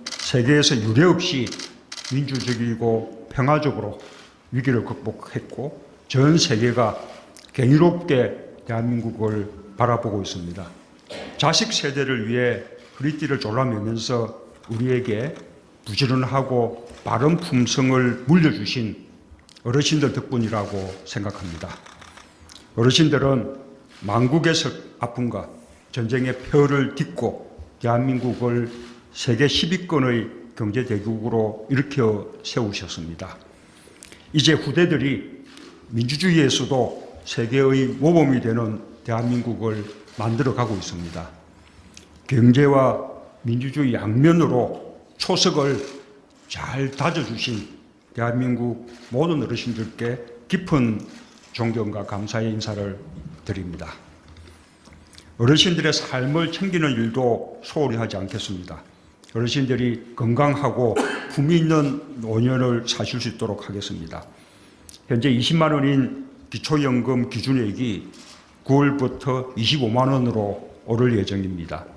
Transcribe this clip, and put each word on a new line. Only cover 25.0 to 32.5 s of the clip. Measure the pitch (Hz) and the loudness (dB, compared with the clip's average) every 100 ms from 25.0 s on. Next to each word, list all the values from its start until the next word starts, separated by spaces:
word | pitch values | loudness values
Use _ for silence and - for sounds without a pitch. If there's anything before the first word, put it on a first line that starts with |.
| 120 - 120 101 92 - - - - | -8 -4 -4 -4 -8 -16 -20 -20 -12
전쟁의 | - 113 127 127 123 | -6 -2 0 0 -4
폐허를 | - 147 143 139 127 | 2 4 6 4 0
딛고 | - 151 - 113 - - - - - | -2 -6 -2 -4 -4 -12 -20 -20 -4
대한민국을 | 120 120 131 127 123 107 120 120 120 - - - - | 0 2 2 0 -2 -2 0 0 -2 -8 -18 -20 -18
세계 | - - 113 139 | -6 0 2 2
십 | - 165 | 2 0
위권의 | 185 - 156 127 120 104 - - - | -2 0 0 2 0 -2 -10 -14 -6
경제대국으로 | 107 110 127 104 104 113 113 113 107 - - | -4 -2 -2 -4 -4 -4 -2 0 0 -4 -2
일으켜 | 131 - 135 110 104 92 - | -2 0 2 2 2 -4 -12
세우셨습니다. | - | -6